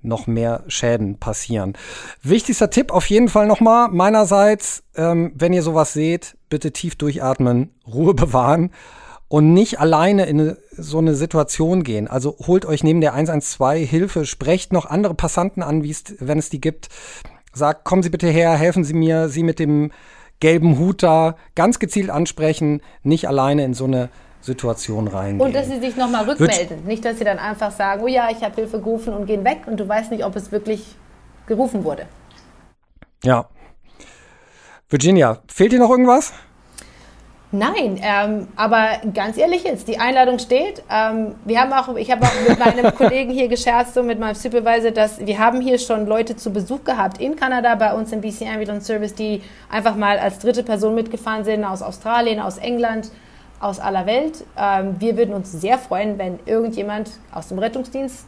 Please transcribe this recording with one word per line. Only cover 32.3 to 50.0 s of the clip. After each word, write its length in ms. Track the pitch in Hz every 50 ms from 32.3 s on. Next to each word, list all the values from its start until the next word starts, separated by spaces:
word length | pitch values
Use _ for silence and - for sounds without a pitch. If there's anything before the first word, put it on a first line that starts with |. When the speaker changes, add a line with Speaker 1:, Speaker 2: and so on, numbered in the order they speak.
| - - - - _ - _ _ _ _ _ _ _ _ - _ _ _ -
Speaker 1:
Ja. 260 | 127 127 117 123 _ - - - - - - - - - _ - - - _ - _ _ _ _ _ _ _ _ - - - _ _
Virginia, 540 | - 143 127 165 190 185 151 120 110 - _
fehlt 260 | _ - - 190 220 233
dir 60 | 254
noch 120 | 247 220
irgendwas? 420 | 254 254 254 247 240 269 311 - - - - _ _ _ _ _ - - - - - - - - - - - - - _ - - -
Speaker 2:
Nein, 460 | 196 208 254 381 440 311 220 190 185
ähm, 460 | 196 208 202 202 208 208 214 214 190 - -
aber 460 | - 214 220 226 226 220 220 220 214 - 220 190
ganz 240 | 214 196 214 220
ehrlich 280 | - 302 349 349 359 349
jetzt, 240 | 370 277 196 - -
die 100 | 226 -
Einladung 400 | 233 240 262 269 254 247 247 240
steht. 460 | 247 - 254 262 311 403 403 - - -
Ähm, 460 | - 214 220 220 220 220 220 214 202 - -
wir 160 | 208 226 226
haben 120 | 254 269 269
auch, 240 | 269 262 262 254
ich 160 | - - - 254
habe 120 | 226 240
auch 160 | 247 247 - - 240
mit 120 | 233 -
meinem 340 | 247 233 220 247 247 220 -
<laughs> 0 |
Kollegen 380 | - 262 226 247 262 269 240 254
hier 160 | 262 262 240
gescherzt, 460 | 240 240 - - 233 240 247 240 -
so 100 | 254 247
mit 160 | 240 233 214
meinem 160 | 220 220 208
Supervisor, 560 | 214 - 247 226 240 220 226 226 233 226 233 220
dass 260 | 226 214 214 214 - 202
wir 100 | 202 208
haben 240 | 202 220 233 233 254
hier 200 | 254 262 254 247
schon 260 | 240 - 233 214 214
Leute 300 | 202 214 220 226 226 233
zu 160 | 220 - 226 196
Besuch 320 | 208 190 175 247 285 -
gehabt 340 | - 262 226 196 190 190 -
in 140 | - 262 311
Kanada 400 | 302 277 262 254 247 233 240 233
bei 180 | 202 220 214 202
uns 200 | 220 220 220 -
im 80 | 220
B 100 | 202 220
C 160 | 208 - 226 220
Ambulance 380 | 220 214 214 202 214 208 202
Service, 300 | - 226 214 208 208 196
die 260 | - 220 214 214 196 202 - - - - -
einfach 280 | - 220 208 226 214
mal 240 | 208